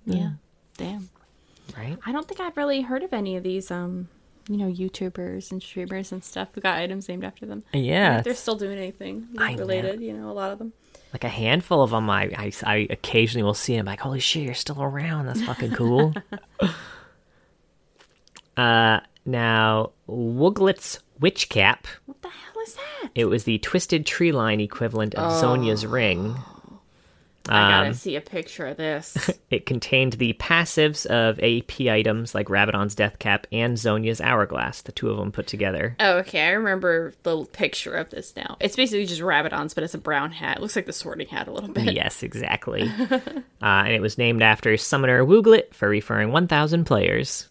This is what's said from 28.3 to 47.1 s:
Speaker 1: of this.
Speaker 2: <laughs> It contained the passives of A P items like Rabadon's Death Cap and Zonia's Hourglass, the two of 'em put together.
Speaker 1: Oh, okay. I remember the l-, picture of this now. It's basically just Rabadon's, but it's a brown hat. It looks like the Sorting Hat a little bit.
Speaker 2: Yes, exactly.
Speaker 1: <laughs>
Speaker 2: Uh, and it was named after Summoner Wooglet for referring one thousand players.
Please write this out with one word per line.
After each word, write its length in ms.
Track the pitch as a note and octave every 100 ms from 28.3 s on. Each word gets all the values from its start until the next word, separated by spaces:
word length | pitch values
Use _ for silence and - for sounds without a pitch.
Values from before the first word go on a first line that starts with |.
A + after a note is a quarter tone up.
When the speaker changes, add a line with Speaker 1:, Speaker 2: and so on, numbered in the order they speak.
| F3+ D#3+ - C#3
Speaker 1:
of 80 | D3
this. 540 | D#3 D3+ D#3+ - - F3
Speaker 2:
<laughs> 60 | _
It 160 | A#2+ -
contained 480 | B2 - C3 C3
the 200 | A#2 A#2+
passives 720 | A#2 - E3 E3 - D3+ D3 -
of 320 | A#2 A2+ G2+
A 200 | A2+ A#2+
P 260 | - - B2+
items 460 | A2 A2 G#2+ A#2 G#2
like 120 | G#2
Rabadon's 440 | G2+ G#2 G#2 G#2
Death 260 | - G#2 -
Cap 280 | A2 G2+ -
and 240 | A2 A#2 A#2+
Zonia's 420 | A2+ G#2+ A2 A2+
Hourglass, 600 | - A#2+ G2+ C2+ A#1+ -
the 100 | -
two 180 | - A#2
of 80 | G#2
'em 140 | G2
put 160 | - -
together. 480 | G#2 G2 F#2 G#2+ A#2+
Speaker 1:
Oh, 160 | G#3 F3+
okay. 220 | F#3 F3
I 80 | D#3
remember 600 | G3+ A3 F#3+ F#3 E3 D#3+ -
the 80 | -
l-, 140 | E3 -
picture 500 | - F3+ - - -
of 140 | -
this 260 | - - -
now. 220 | - -
It's 160 | G3+ A3+
basically 300 | B3+ G#3 G3
just 160 | E3+
Rabadon's, 520 | F3 D3 D3+ D3+ D3+
but 100 | - D#3
it's 80 |
a 40 | D#3+
brown 360 | - D3 D3
hat. 240 | E3 D#3+ -
It 40 |
looks 140 | G#3+ G#3+
like 100 | -
the 80 |
Sorting 340 | - E3+ E3 -
Hat 180 | - -
a 40 |
little 180 | - G3+
bit. 240 | - A2
Speaker 2:
Yes, 280 | - - -
exactly. 680 | - A2+ A#2 - - G#2 A#3 G#3+
Speaker 1:
<laughs> 60 | A#3+ C4 - D#4+ - _
Speaker 2:
Uh, 220 | G#2+ G2 G2+
and 80 |
it 80 | A2+
was 160 | G#2 -
named 240 | A#2+ A#2
after 320 | A2 G#2+ A#2 G#2+
Summoner 480 | - C#3+ C3 B2+
Wooglet 500 | C3 G#3 A3 A3 -
for 140 | - G#2
referring 440 | G#2 - A2 G#2+
one 140 | C#3 F3
thousand 360 | D3+ D3+ E3+ E3
players. 640 | A2+ F2+